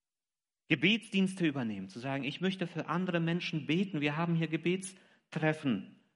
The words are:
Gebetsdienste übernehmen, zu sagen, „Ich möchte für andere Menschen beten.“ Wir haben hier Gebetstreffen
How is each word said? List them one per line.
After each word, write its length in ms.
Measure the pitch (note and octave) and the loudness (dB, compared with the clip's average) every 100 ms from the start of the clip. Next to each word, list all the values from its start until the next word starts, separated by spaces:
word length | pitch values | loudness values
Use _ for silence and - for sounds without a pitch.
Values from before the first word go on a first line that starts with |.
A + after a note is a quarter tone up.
| _ _ _ _ _ _ _ | _ _ _ _ _ _ _
Gebetsdienste 800 | C3 E3+ A3+ - G3 F#3+ - E3 | 2 4 2 2 2 2 2 0
übernehmen, 400 | C#3+ A2+ G2+ F#2+ | 0 -4 -4 -8
zu 120 | - | -8
sagen, 260 | C3 C#3 C#3 | -4 -2 -4
„Ich 160 | D3 | -2
möchte 260 | F3+ F#3+ E3+ | -2 0 -4
für 200 | D#3+ D3+ | -4 -2
andere 340 | E3 F#3 E3+ | -2 0 0
Menschen 440 | E3 F3 - D#3+ C3 | 2 0 0 -4 0
beten.“ 360 | D#3+ G3 D3+ | 0 2 0
Wir 160 | D3 D3 | -2 0
haben 180 | E3+ E3 | 0 2
hier 140 | D#3+ | 2
Gebetstreffen 1500 | D#3+ E3 F#3 F#3+ - _ _ _ - D#3 D#3 C#3+ G2+ - - _ | 0 0 -2 -4 -16 _ _ _ 0 2 2 0 0 -2 -16 _